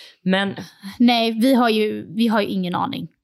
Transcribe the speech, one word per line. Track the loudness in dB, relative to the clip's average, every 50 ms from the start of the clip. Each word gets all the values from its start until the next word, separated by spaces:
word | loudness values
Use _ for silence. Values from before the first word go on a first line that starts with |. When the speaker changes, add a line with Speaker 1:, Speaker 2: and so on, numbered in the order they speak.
| -20 -20 -14 _ -2
Speaker 1:
Men | -2 0 0 0 -4 -6 -10 -14 -18 -18 _ -18 -8 0 2
Speaker 2:
Nej, | 4 4 4 4 0 0 0 0
vi | 2 4 4
har | 4 4 2
ju, | 2 0 0 -2 -4 -8 -10 -8 -2
vi | 0 0
har | 2 2 0
ju | 0
ingen | -2 -2 -4 -4 -2 -4
aning. | -4 -4 -4 -6 -8 -10 -12 _ _